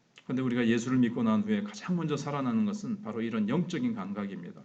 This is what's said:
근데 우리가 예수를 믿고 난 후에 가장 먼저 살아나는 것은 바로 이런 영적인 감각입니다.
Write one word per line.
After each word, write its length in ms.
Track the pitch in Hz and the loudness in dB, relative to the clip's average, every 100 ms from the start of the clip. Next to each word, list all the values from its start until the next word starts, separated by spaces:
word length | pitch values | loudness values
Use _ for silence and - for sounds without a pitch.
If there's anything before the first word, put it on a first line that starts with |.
| _ - - | _ -16 -4
근데 160 | 131 | -2
우리가 260 | 131 120 117 | 2 2 4
예수를 300 | 117 120 127 | 4 4 4
믿고 220 | 120 123 | 4 4
난 200 | 113 110 | 4 4
후에 200 | 104 104 | 2 0
가장 320 | 101 - - 180 | -2 -6 -4 -2
먼저 200 | 156 147 | 0 -2
살아나는 500 | 143 143 131 113 104 | -2 -2 0 2 0
것은 360 | 101 120 104 | -2 -4 -6
바로 200 | 110 113 | -6 -4
이런 280 | 113 110 104 | -2 0 0
영적인 440 | 151 170 156 123 | 0 0 -2 -2
감각입니다. 720 | 101 95 101 101 90 85 - | -2 -6 -6 -6 -8 -12 -16